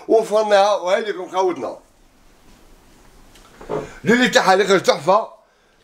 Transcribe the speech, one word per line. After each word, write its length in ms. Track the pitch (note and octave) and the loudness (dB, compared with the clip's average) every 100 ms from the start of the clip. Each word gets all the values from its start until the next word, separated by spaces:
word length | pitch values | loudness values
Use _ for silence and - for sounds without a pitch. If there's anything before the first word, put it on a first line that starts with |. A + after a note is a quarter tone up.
| - | 0
وفرناها، 680 | A3 G3+ G#3 G#3+ G3+ G3+ G3 | 0 2 -2 2 2 2 0
وهذه 300 | F3 G#3+ G#3+ | -2 -4 -4
لكم 240 | F3+ E3+ | -8 -6
خاوتنا. 480 | F#3 F#3+ C#3 G#2+ - _ _ _ _ _ _ _ _ _ _ _ _ _ - - - - - - - - - | -2 -2 -2 -10 -12 _ _ _ _ _ _ _ _ _ _ _ _ _ -20 -20 -20 -20 -20 -10 -10 -10 -6
ليلي 240 | - B3 A#3+ | 0 0 2
تاعها 260 | A#3+ F#3 | 2 2
اللي 140 | F#3+ G3 | 2 2
خرج 140 | F#3+ | 0
تحفه، 460 | - F#3+ C#3+ G3+ A3+ - _ _ _ _ | 0 -2 0 0 -2 -14 _ _ _ _